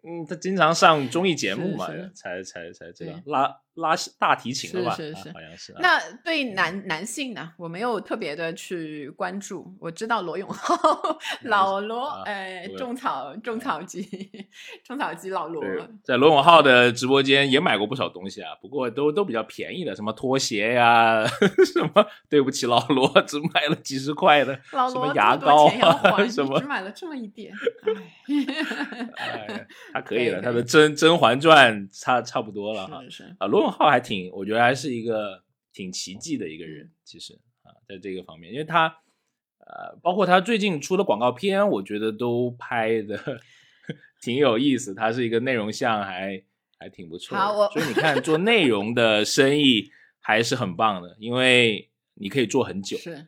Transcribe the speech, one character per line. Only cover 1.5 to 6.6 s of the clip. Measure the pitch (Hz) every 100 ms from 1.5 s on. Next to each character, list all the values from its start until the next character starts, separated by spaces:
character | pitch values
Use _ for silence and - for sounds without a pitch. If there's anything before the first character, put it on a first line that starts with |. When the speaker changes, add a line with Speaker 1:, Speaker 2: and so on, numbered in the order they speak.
Speaker 1:
目 | 104 185 151
嘛， | 90
Speaker 2:
是， |
是。 | 82 95
Speaker 1:
才， | - 98 90
才， | 92 87 85
才 | 90 85
知 | 87 82
道。 |
Speaker 2:
对。 | - 139
Speaker 1:
拉， | 143 139 - _
拉 | - 160 170 - _
大 | 185
提 | 139 -
琴 | 139 -
的 | 185
吧？ | 175
Speaker 2:
是， | 92 156
是， | 156
是。 | -
Speaker 1:
啊， |
好 | -
像 | - 165
是 | -
啊。 | -
Speaker 2:
那 | 359 302 165 214
对 | - 320 254
男， | 190